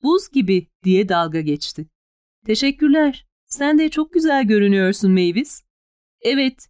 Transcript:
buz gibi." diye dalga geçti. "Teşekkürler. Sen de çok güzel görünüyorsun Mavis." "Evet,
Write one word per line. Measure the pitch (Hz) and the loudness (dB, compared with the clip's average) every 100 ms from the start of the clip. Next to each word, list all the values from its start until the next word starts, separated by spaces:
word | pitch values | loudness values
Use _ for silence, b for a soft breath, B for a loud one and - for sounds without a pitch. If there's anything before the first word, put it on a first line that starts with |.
buz | 269 370 - | 0 0 0
gibi." | 269 185 185 - _ | -2 0 0 -2 _
diye | 185 185 196 | 0 0 2
dalga | 175 165 160 | -2 -2 -4
geçti. | 151 147 - - 160 _ _ _ _ _ - | -4 -6 -6 -12 -16 _ _ _ _ _ -4
"Teşekkürler. | 214 277 277 302 311 294 262 _ _ _ | -2 -2 0 2 2 2 -2 _ _ _
Sen | - 285 311 | -4 2 2
de | 311 | 2
çok | 311 311 | -2 -2
güzel | 349 311 277 214 | 0 0 0 2
görünüyorsun | 214 202 196 185 196 190 | 2 2 2 0 0 2
Mavis." | 185 175 185 311 - _ _ _ _ _ _ | 2 2 -2 -6 -10 _ _ _ _ _ _
"Evet, | 233 277 262 - - | -4 -2 -2 -4 -20